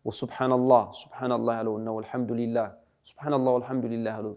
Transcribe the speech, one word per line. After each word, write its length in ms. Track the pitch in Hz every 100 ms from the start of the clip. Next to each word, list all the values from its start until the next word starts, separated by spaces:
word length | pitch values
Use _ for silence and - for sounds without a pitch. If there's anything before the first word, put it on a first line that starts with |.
| 120
ወሱብሓነላህ 760 | - 127 - 131 127 127 120 98
ሱብሓነላህ 600 | - - - 123 120 117
ያለውና 340 | 113 113 107 110
ወልሐምዱሊላህ 760 | 110 104 127 120 117 117 117 104 - _ _ -
ሱብሓነላህ 460 | - 147 139 131
ወልሐምዱሊላህ 600 | 123 - 131 117 117 110
ያለው 220 | 107 107